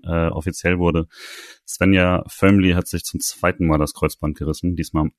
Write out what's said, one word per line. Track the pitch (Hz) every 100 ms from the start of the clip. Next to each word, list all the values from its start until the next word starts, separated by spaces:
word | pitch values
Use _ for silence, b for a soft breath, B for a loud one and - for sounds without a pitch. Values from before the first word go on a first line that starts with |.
äh, | 85 82 82
offiziell | 80 87 - 87 90
wurde. | 87 82 80 B B B B B -
Svenja | - 95 95 90 90 -
Vömli | - 98 101 92
hat | 90 -
sich | 87
zum | - 82
zweiten | - - 87 - 85
Mal | 76
das | 76
Kreuzband | - 78 - 76 73
gerissen, | 76 76 90 85
diesmal | 82 80
am | 78